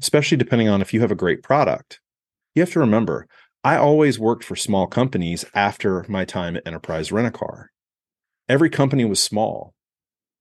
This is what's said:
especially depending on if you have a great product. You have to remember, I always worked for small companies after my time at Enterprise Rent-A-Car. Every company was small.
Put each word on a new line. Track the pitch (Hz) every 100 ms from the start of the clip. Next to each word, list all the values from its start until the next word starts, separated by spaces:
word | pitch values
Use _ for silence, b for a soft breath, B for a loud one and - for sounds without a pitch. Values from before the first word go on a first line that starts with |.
especially | - 147 139 151
depending | 123 120 110
on | 101
if | 95
you | 110
have | 113
a | 92
great | 90 -
product. | - 139 113 65 - - _ _ _ _ _ 151
You |
have | 175
to | 170
remember, | 131 107 101 69 - b b _
I | 139 156
always | 143 151 151 110
worked | 110 117
for | - 90
small | - 98 90
companies | - 131 110 85 87 -
after | 101 101 - 104 92 85
my | 95
time | 90 98 87 85
at | -
Enterprise | 82 - 80 78
Rent-A-Car. | 101 120 - - - - _ _ _ _ _ _ _ -
Every | 135 160
company | 156 139 120
was | 113 95
small. | - 104 98 - - _ _ _ _ _ _ _